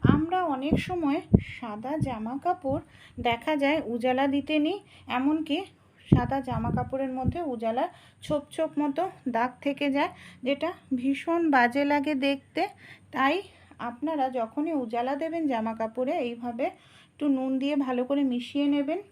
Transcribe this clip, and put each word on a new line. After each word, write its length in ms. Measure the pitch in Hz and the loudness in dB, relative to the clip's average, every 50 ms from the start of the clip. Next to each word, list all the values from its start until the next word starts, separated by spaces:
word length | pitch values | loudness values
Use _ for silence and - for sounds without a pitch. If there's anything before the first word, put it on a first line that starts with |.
| - - | 8 6
আমরা 300 | - 294 311 330 359 370 370 330 | 6 6 6 0 0 0 2 0
অনেক 280 | 277 254 262 302 330 - | 0 -2 0 0 0 0
সময় 400 | - - 370 349 330 285 277 339 370 330 - - - - | -2 -2 -4 0 0 0 0 0 -2 4 4 4 4 2
সাদা 440 | - - - 233 208 220 220 254 294 311 | -12 -12 -10 -10 -10 -8 -6 -4 -4 -2
জামা 360 | 302 269 247 220 214 226 254 285 | -2 -4 -4 -6 -6 -6 -8 -4
কাপড় 460 | - 349 359 359 - 269 269 320 330 - - - - - - - | -2 -2 -2 -2 0 -2 -2 -2 -4 -8 -20 -20 -20 -20 -12 -4
দেখা 340 | 240 240 233 233 240 - 311 | 0 0 0 0 0 -2 0
যায় 240 | 294 277 277 302 320 - 208 | 2 2 2 2 0 0 -4
উজালা 380 | 233 240 226 254 254 254 269 285 | -6 -2 0 0 2 2 2 2
দিতে 280 | 269 285 269 - 311 302 | 2 0 0 2 2 2
নিই, 180 | 294 311 370 403 - - - - - - | 2 2 0 -4 -8 -14 -20 -20 -10 -4
এমনকি 480 | 226 247 262 277 311 320 311 - 277 330 392 - - _ - - _ _ - - | -4 0 2 2 2 2 0 -2 -2 -4 -4 -6 -14 _ -20 -20 _ _ 4 6
সাদা 320 | - 254 247 240 262 277 | 6 6 6 4 0 -2
জামা 300 | 254 247 240 226 226 233 | -2 -2 -4 -2 -2 0
কাপড়ের 400 | 240 254 247 226 - 269 269 262 | 0 -2 -2 -2 -2 -4 -2 -2
মধ্যে 280 | 254 254 262 254 - 349 349 | -4 -2 -2 -2 -2 -2 -4
উজালা 420 | 302 247 226 226 226 226 247 294 - - - - - - _ | -4 -4 -2 -2 -2 0 0 -2 -2 -4 -12 -20 -20 -20 _
ছোপ 220 | - - 302 294 285 - | -6 -2 -2 -2 -2 -6
ছোপ 200 | - - 320 311 311 285 | -4 -2 -2 -2 0 0
মতো 260 | 294 294 277 320 349 381 370 - - 262 | 0 0 0 0 -2 -2 -4 -6 -8 -2
দাগ 240 | 240 226 233 254 247 - | 0 0 0 0 -2 -4
থেকে 260 | - 285 277 277 285 285 | -4 -4 -2 0 0 0
যায়, 200 | 269 285 302 359 359 - - - - - - | 2 2 0 0 -2 -10 -20 -20 -20 -8 -2
যেটা 260 | 247 277 277 302 330 349 - - - 269 | -2 0 0 0 -4 -6 -6 -6 -6 -4
ভীষণ 480 | 247 240 269 277 269 - - 339 339 339 320 | -2 0 0 -2 -2 -2 -2 0 2 2 4
বাজে 320 | 277 262 240 240 240 277 285 | 6 6 4 4 4 2 2
লাগে 280 | 285 294 294 277 302 302 262 | 4 2 2 2 0 0 0
দেখতে। 420 | 262 277 277 277 - - _ - 349 403 - - - - - - - - | 2 0 0 0 -4 -8 _ -2 -2 -2 -4 -12 -20 -20 -20 -20 -20 -10
তাই 240 | - - 262 269 311 370 403 - - - - - - - | -2 0 2 2 2 0 -4 -8 -18 -20 -20 -20 -14 -10
আপনারা 460 | - 240 233 240 - 311 320 294 262 262 | -8 -8 -8 -4 -4 -2 0 0 0 0
যখনই 420 | 254 254 226 220 - 294 294 330 330 | 0 -2 -4 -2 -2 -4 -2 0 0
উজালা 380 | 285 247 220 226 233 240 262 277 | -2 -2 -2 -2 -2 0 0 -2
দেবেন 280 | 277 330 320 320 339 320 294 | -2 -2 -2 -2 -2 0 0
জামা 260 | 254 226 220 226 226 | 0 0 0 -2 -2
কাপড়ে, 400 | 220 226 220 226 - 254 254 320 359 | -4 -4 -6 -2 -2 -2 0 0 -2
এইভাবে 460 | 269 240 233 233 233 240 233 226 277 349 370 - - - - - - | -2 -4 -6 -6 -8 -8 -4 -2 -4 -4 -4 -8 -20 -20 -20 -20 -20
একটু 200 | _ _ _ 294 294 | _ _ _ 0 2
নুন 220 | 277 262 262 262 262 262 | 2 2 2 0 0 0
দিয়ে 160 | 254 277 294 285 | 0 0 2 2
ভালো 240 | 277 254 254 247 254 | 0 0 0 0 0
করে 180 | 254 277 285 285 | 0 2 2 2
মিশিয়ে 440 | 262 240 247 240 - - 285 285 285 | 2 0 -2 -4 -4 -2 0 2 4
নেবেন 320 | 285 285 285 269 320 370 415 - | 4 2 2 0 -2 -4 -6 -10